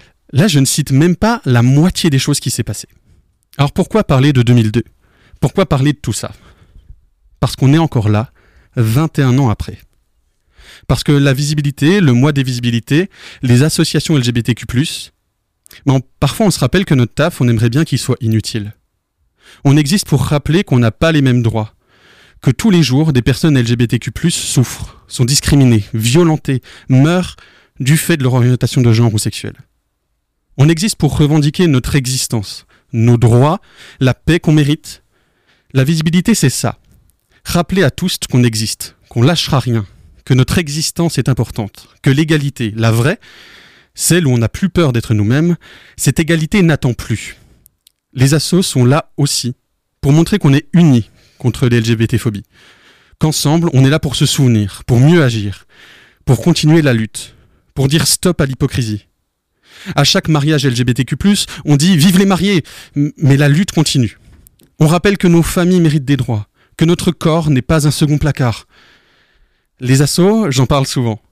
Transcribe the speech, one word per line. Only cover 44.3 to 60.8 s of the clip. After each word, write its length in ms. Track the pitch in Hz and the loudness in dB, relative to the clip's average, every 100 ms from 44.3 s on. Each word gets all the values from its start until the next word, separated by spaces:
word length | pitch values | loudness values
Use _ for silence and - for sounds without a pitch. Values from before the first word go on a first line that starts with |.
on 60 | 123 | 0
n'a 120 | 113 | -2
plus 200 | - 190 | -4 -4
peur 240 | - 156 | 0 0
d'être 220 | 120 - 107 | 0 -2 -2
nous-mêmes, 420 | 104 135 170 170 - - - - | 0 0 0 -2 -8 -20 -20 -6
cette 220 | - - | -2 -2
égalité 420 | 156 165 160 214 | 0 -2 0 2
n'attend 320 | 170 143 135 | 2 2 -2
plus. 440 | 113 - 110 - - _ _ _ _ _ _ _ | -4 -6 -8 -8 -20 _ _ _ _ _ _ _
Les 220 | 127 135 151 | -2 0 0
assos 260 | - 175 | 0 0
sont 240 | 190 139 123 | 0 0 2
là 260 | 135 - - | 2 -2 -4
aussi, 380 | 143 - 120 - _ _ _ _ | -4 -4 -8 -10 _ _ _ _
pour 100 | 143 | 0
montrer 260 | 151 165 208 | 2 2 0
qu'on 160 | 147 | 2
est 140 | 139 - | 2 2
unis 360 | 175 170 123 - _ _ - | 2 4 4 0 _ _ -8
contre 280 | 127 - 127 | -6 -2 0
les 100 | 120 | 0
L 80 | 113 | 0
G 100 | 113 | 0
B 100 | 113 | 0
T-phobies, 380 | 113 120 101 - _ _ _ _ _ _ - | -2 -4 -6 -10 _ _ _ _ _ _ -4
qu'ensemble, 540 | 156 151 143 165 165 | -4 0 0 0 2
on 100 | 135 | 2
est 60 | 135 | 2
là 80 | 156 | 2
pour 180 | 156 - | -2 -2
se 120 | 147 | -2
souvenir, 560 | - 131 113 101 - - | 0 2 2 -2 -6 -2
pour 140 | 120 | 2
mieux 240 | 143 170 | 4 4
agir, 420 | 131 113 101 95 _ _ - - _ _ - | 2 -2 -6 -10 _ _ -20 -20 _ _ -2
pour 180 | 127 | 0
continuer 400 | 180 160 151 165 | 0 0 2 2
la 100 | 147 | 2
lutte, 400 | 117 110 - - - _ _ _ | -2 -4 -12 -18 -20 _ _ _
pour 140 | - 135 | -4 -2
dire 180 | 156 143 | 0 -2
stop 340 | - 185 170 | -2 -2 0
à 40 | 139 | -4
l'hypocrisie. 640 | 123 143 - 110 107 - _ _ _ _ _ _ - - 147 | -2 -4 -4 -6 -8 -12 _ _ _ _ _ _ -18 -6 -2
À 80 | |
chaque 240 | 139 196 170 | 0 0 0
mariage 380 | 156 143 151 135 | 0 0 0 0
L 100 | |
G 80 | 120 | -2